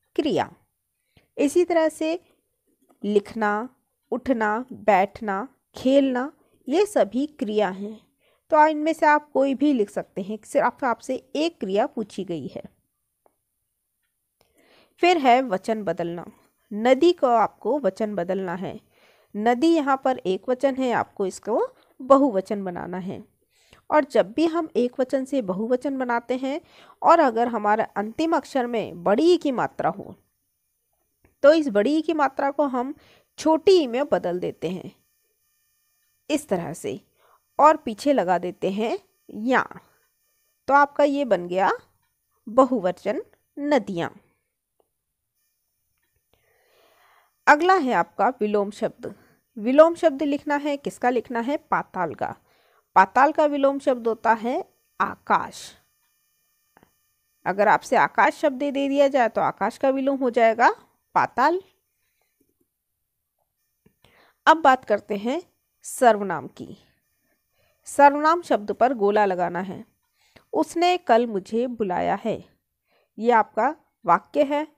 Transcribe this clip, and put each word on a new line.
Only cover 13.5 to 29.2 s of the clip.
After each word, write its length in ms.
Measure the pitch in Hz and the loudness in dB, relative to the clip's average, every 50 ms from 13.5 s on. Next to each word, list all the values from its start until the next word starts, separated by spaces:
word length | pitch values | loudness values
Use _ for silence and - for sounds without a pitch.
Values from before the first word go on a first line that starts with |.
| _ _ _ _ _ _ _ _ _ _ _ _ _ _ _ _ _ _ _ _ _ _ _ _ _ _ _ _ _ _ | _ _ _ _ _ _ _ _ _ _ _ _ _ _ _ _ _ _ _ _ _ _ _ _ _ _ _ _ _ _
फिर 200 | - 349 359 330 | 2 2 2 4
है 240 | 262 254 233 254 269 | 4 4 4 4 2
वचन 420 | 247 185 196 - - 220 220 202 | 0 -4 -6 -4 -4 -6 -4 -4
बदलना। 420 | 180 170 180 170 170 170 175 - - - _ _ _ _ _ _ _ - | -6 -6 -6 -6 -6 -8 -10 -12 -16 -20 _ _ _ _ _ _ _ -8
नदी 400 | 208 220 247 262 254 311 349 349 | -2 2 2 2 4 4 2 2
को 140 | - - | 2 0
आपको 540 | 254 240 226 202 - - _ - 208 262 302 | 2 2 2 2 0 -2 _ -4 -4 -2 -2
वचन 340 | 269 196 190 - 226 208 208 | -2 -4 -4 -2 -4 -6 -4
बदलना 400 | 190 175 185 190 196 190 180 170 | -6 -4 -4 -4 -6 -6 -6 -8
है। 260 | 180 185 151 - 214 - _ _ _ _ _ _ _ _ _ - | -8 -8 -10 -12 -14 -18 _ _ _ _ _ _ _ _ _ -10
नदी 380 | 202 214 233 247 240 285 330 339 | -4 0 0 0 2 2 2 2
यहाँ 260 | 320 277 277 269 269 - | 2 2 0 -2 -2 -2
पर 140 | 262 262 - | -2 -4 -2
एक 300 | - 226 185 190 - - | -4 -4 -6 -4 -4 -6
वचन 260 | 254 254 - 277 254 | -4 -2 -2 -2 -2
है, 180 | 254 262 247 226 | -2 -2 -2 -2
आपको 340 | 151 - - _ - 202 | -2 -2 -4 _ -6 -6
इसको 420 | 185 - - - 196 220 320 453 539 - _ _ _ _ - 269 | -6 -6 -8 -8 -4 -2 -2 -2 -4 -8 _ _ _ _ -14 2
बहुवचन 600 | 254 277 269 277 285 202 190 185 - 220 202 196 | 4 4 4 4 2 0 -2 -4 -4 -6 -8 -8
बनाना 340 | 185 175 - - 175 175 185 | -8 -10 -10 -10 -10 -10 -10
है। 260 | 175 190 147 - 214 - _ _ _ _ _ _ _ _ _ _ _ - | -10 -10 -12 -12 -16 -20 _ _ _ _ _ _ _ _ _ _ _ -2
और 140 | - 302 302 | 0 0 0
जब 280 | 302 - 226 180 185 226 | 2 0 0 0 0 -2
भी 140 | - 320 | -2 -2
हम 220 | 339 320 339 320 311 - | 0 0 -2 -6 -4 -2
एक 240 | - 247 247 - - | -2 -2 -2 -2 -4
वचन 240 | 254 254 - 269 262 | -4 -2 -2 -4 -4
से 180 | 262 285 269 220 | -4 -4 -4 -4
बहुवचन 560 | 180 175 185 220 233 254 247 254 294 269 262 | -4 -4 -6 -4 -2 -2 -2 -2 -6 -6 -6
बनाते 380 | 262 247 240 240 349 - 247 | -4 -4 -4 -6 -4 -6 -6
हैं 240 | 254 269 262 277 339 - _ _ - - - _ _ - | -6 -6 -6 -6 -8 -10 _ _ -20 -20 -20 _ _ 4
और 160 | 247 330 339 | 6 6 6
अगर 300 | 311 262 220 226 240 240 | 6 2 2 0 0 0
हमारे 340 | 233 226 - - 214 226 208 | -2 -2 0 0 0 0 0
अंतिम 540 | - _ 202 202 220 226 - 320 330 339 | -2 _ -6 -8 -6 -4 -4 -2 0 0
अक्षर 300 | 294 - - - 269 247 | -2 -2 -4 -4 -4 -4
में 380 | 240 240 226 175 107 - 170 170 | -2 -4 -6 -6 -6 -10 -4 0
बड़ी 300 | 180 202 247 | 0 2 4